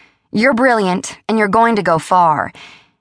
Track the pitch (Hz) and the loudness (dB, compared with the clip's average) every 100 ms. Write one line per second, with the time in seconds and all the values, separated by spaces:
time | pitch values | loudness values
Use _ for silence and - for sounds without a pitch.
0 | _ _ _ 208 247 233 262 226 190 180 | _ _ _ -2 0 2 2 0 0 -4
1 | - - - 220 208 220 233 220 180 165 | -6 -12 -6 -2 0 2 2 0 0 -2
2 | - 180 170 147 - - - - _ _ | 0 2 2 0 -4 -10 -20 -20 _ _